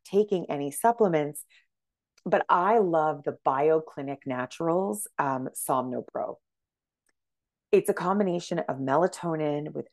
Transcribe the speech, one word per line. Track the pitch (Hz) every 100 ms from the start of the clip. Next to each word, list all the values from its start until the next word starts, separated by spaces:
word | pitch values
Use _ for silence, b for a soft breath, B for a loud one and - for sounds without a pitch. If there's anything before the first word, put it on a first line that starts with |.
| -
taking | 196 214 185 160
any | 147 143
supplements. | - 233 233 208 160 147 151 - b b _ _ _ _ _ 185
But | 185 -
I | 180 185 226
love | 185 165 156 147 147
the | 127 -
BioClinic | 135 151 160 156 - 139 139 135
Naturals, | 127 127 - 165 170 196 208 - -
um, | 143 131 131 - -
Somnopro. | 131 127 120 - 120 117 - _ _ _ _ _ _ _ _ _ _ _ _ _
It's | 202 202
a |
combination | 196 175 196 196 175 - 175
of | - 135
melatonin | 135 143 175 - 175 160 151 147 151
with | 147 -